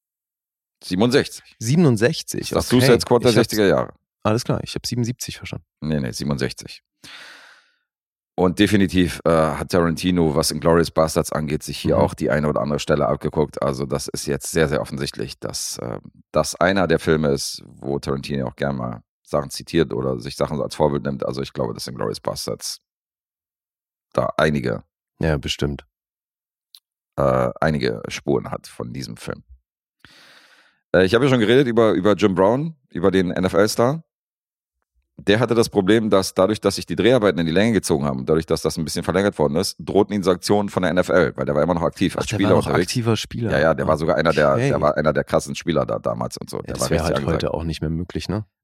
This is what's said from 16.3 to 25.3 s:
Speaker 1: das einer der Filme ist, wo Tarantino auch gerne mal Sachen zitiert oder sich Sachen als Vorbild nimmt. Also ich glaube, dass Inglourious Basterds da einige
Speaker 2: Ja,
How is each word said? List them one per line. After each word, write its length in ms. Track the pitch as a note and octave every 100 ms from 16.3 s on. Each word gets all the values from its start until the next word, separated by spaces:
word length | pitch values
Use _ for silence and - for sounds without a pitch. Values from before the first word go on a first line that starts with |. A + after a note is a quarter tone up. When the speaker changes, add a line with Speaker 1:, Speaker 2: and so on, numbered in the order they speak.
Speaker 1:
das 240 | D#2+ D2+
einer 320 | - F2+ G2 E2+
der 140 | E2
Filme 280 | F2 D#2 D2+
ist, 320 | C#2 - - -
wo 320 | C#2 C2 C#2+
Tarantino 480 | - C#2 C#2 C#2 B1+
auch 80 |
gerne 240 | - C#2 C2+
mal 240 | A#1+ A1 - _
Sachen 260 | _ D2 C#2+
zitiert 420 | - - E2 C#2+
oder 280 | C2 C2 B1+
sich 160 | C2+ -
Sachen 240 | C#2+ D2
als 140 | - -
Vorbild 260 | D2+ C#2+
nimmt. 240 | C#2+ C#2 -
Also 160 | B1+
ich 100 | C2+
glaube, 220 | - A#1+
dass 140 | G#1+ -
Inglourious 320 | B1 G#1 G#1
Basterds 580 | - - - G#1 - - _ _ _ _ _ _ _ _ _ _ _ _ _
da 200 | - B1+ -
einige 480 | D#2 C#2+ A#1+ G1+ - _ _ _
Speaker 2:
Ja, 180 | D#2+